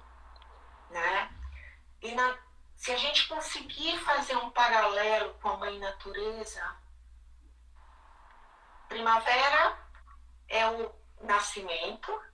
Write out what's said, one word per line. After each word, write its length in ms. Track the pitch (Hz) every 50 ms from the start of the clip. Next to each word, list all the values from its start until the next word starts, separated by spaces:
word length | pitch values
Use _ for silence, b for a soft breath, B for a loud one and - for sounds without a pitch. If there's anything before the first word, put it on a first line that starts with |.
| - - - - - - - - - - - - - - - - - -
Né? 400 | 170 170 - 185 190 196 196 - - - B B B B B B B B B B - -
E 100 | 214 226 240
na, 220 | 240 247 254 254 - - - - - - - -
se 160 | - - 254
a 60 | 247
gente 300 | 247 262 294 294 302 -
conseguir 680 | - 320 311 311 - 311 294 285 294 - 294 311 330 339 330
fazer 360 | - - 277 - - - 254
um 120 | 247 247 254
paralelo 840 | - 247 240 233 226 220 208 208 202 202 214 214 220 214 202 196 -
com 140 | - - 208
a 80 | 202
mãe 200 | 196 202 202 202
natureza, 1000 | 202 196 196 196 - - 196 196 202 208 220 226 226 220 - - - - - - - - - - - - - - - - - - - - - - - - - - - - - - - - - - - - - - - - - - - - - - - -
primavera 880 | - 214 226 226 226 226 226 - 254 247 262 269 285 294 311 330 359 - - - - - - - - - - - - - - -
é 200 | - 220 220 226
o 240 | 226 226 226 226 220 - - - - - -
nascimento 960 | 214 214 202 202 202 - - 208 190 175 165 160 165 196 220 - - 392 427 427 - -